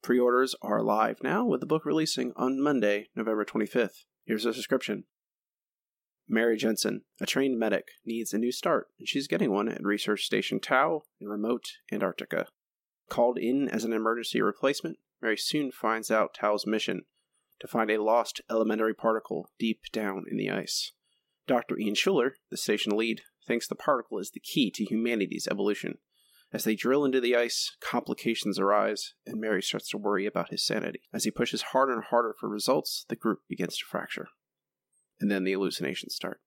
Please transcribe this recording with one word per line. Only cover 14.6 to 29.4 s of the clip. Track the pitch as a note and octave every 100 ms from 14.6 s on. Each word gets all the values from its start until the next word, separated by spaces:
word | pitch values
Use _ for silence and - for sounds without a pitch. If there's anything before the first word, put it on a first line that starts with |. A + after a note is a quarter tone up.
| C#3 C#3+ E3 E3 _ _
Mary | A#2 G#2+
soon | - D#3 C#3
finds | - A2 A2 G#2+
out | A2 G2
Tau's | - G#2 G#2+ -
mission, | G#2+ - F#2 - _ _ _ _ _
to | -
find | A#2 G#2+
a | G#2+
lost | G#2+ A#2 A2 - -
elementary | A2+ A2 A2 A2 G#2
particle | A#2 A2 - - - _
deep | A2+ G#2+ -
down | A2 G#2 G2 -
in | G#2+
the | G2+
ice. | G2 F#2 - - _ _ _ _ _ -
Doctor | B2 - -
Ian | G#2+
Schuler, | G#2 - F#3 B2+ - _
the | -
station | - G#2 G#2+ G#2
lead, | A#2 G#2+ - _ -
thinks | A#2 -
the | -
particle | - C3+ - G#2
is | G2+
the | -
key | - - A2+
to | - G#2+
humanity's | A2 A#2 A#2 F#2 - -
evolution. | G2+ G2+ G2+ - - _ _ _ _ _
As | -
they | - -
drill | B2 C3+
into | C#3+ C3
the | A#2+ A#2+
ice, | A#2+ - - -
complications | - A#2+ - - A#2 A2+ G#2+ F#2+
arise, | G2 G#2 G#2+ G#2+ - _ -
and | A#2